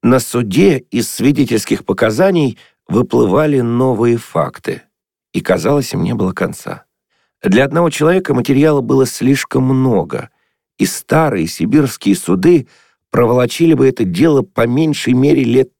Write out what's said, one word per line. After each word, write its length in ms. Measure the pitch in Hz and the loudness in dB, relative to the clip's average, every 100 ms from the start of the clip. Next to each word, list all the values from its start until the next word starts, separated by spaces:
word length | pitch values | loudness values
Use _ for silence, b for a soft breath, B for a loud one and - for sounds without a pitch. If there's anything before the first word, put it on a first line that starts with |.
На 160 | 117 123 | 2 0
суде 580 | - 123 120 98 196 135 | 0 -4 -2 2 2 2
из 320 | - - 107 | -4 -6 -6
свидетельских 720 | - 131 143 131 110 - 113 | -2 0 0 0 -2 -2 -6
показаний 760 | - 98 113 110 185 180 139 - b b _ | -4 -2 -2 2 0 2 -2 -6 b b _
выплывали 720 | 101 123 120 113 95 156 143 | -2 0 0 2 2 0 0
новые 560 | 120 120 131 113 120 117 | 0 0 0 0 0 0
факты, 680 | - - 71 - - - _ _ _ _ _ | -4 -6 -6 -6 -10 -10 _ _ _ _ _
и, 80 | - | -10
казалось, 520 | - 92 - 143 127 | -2 -2 0 0 -2
им 100 | - | -4
не 100 | 87 | -4
было 200 | - 92 | -2 -4
конца. 520 | 90 90 - - 85 _ _ _ _ _ _ | -4 -6 -6 -14 -14 _ _ _ _ _ _
Для 220 | - 101 139 | 0 2 2
одного 240 | 151 170 | 2 0
человека 460 | - 151 185 185 127 | 0 0 0 0 -2
материала 460 | 120 135 156 147 | 0 2 2 2
было 260 | 117 135 131 | 0 0 0
слишком 560 | - 123 139 - 135 | 0 0 0 0 -2
много, 680 | 131 131 131 107 76 - - _ _ _ _ _ | 0 0 2 0 -2 -8 -10 _ _ _ _ _
и 80 | - | -4
старые 600 | - - 156 160 104 82 | -4 -2 0 0 -2 -4
сибирские 680 | - 85 139 135 - - 92 | -4 0 2 0 -2 -2 -2
суды 520 | - 95 120 175 123 b b b _ | 0 0 4 2 0 b b b _
проволочили 640 | - 120 123 123 - 165 | 0 2 2 0 0 2
бы 140 | 147 135 | 4 2
это 160 | 127 | 0
дело 380 | 104 87 160 143 | -4 0 2 2
по 260 | - - 117 | 0 -2 -2
меньшей 460 | 123 160 143 - | 0 0 -2 0
мере 300 | 127 139 139 | 2 2 2
лет 260 | 123 123 131 _ | 2 0 0 _